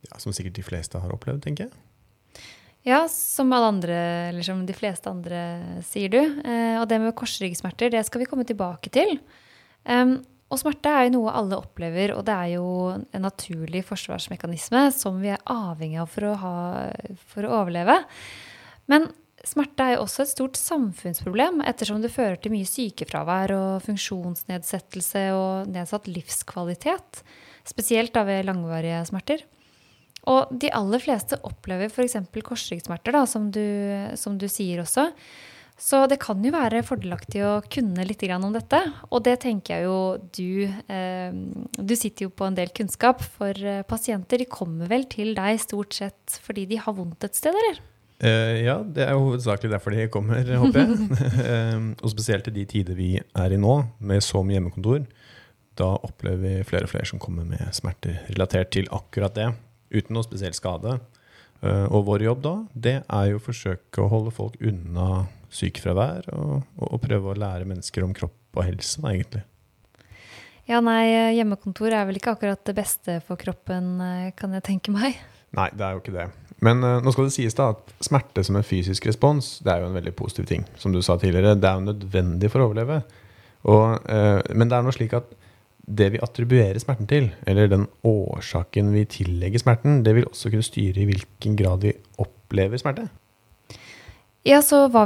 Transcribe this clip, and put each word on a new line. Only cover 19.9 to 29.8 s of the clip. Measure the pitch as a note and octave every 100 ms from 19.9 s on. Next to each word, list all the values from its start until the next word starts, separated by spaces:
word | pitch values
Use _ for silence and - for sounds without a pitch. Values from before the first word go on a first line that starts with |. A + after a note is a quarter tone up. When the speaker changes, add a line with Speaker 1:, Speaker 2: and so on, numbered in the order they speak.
| A#3+
Speaker 2:
jo | G3+
også | -
et | C#4+
stort | - C4 C4
samfunnsproblem, | - D#4+ A3 E3+ F3+ E3+ - G3+ D#4+ E4 -
ettersom | - G#3 G#3+
det | A#3 -
fører | A3 F3
til | G#3+ G#3+
mye | F#3
sykefravær | - A3+ - D3+ D3+ D#3 F#3 F#3+ G3
og | F#3+ F#3+ G3+
funksjonsnedsettelse | G3+ - F#3+ F3 F3 - F3+ - F#3+ - F#3+ - G3 F#3+ F#3+
og | F#3+ F#3+ G3 F3+
nedsatt | F3 G#3 G3
livskvalitet, | F3 - - - - F3 F3 D4 F4+ - - - - - - -
spesielt | - G#3 A3+ A#3 A#3+
da | G3+
ved | G3 F#3+
langvarige | F#3 E3 E3 E3 E3 E3+
smerter. | F#3 - D#4 - _ _ _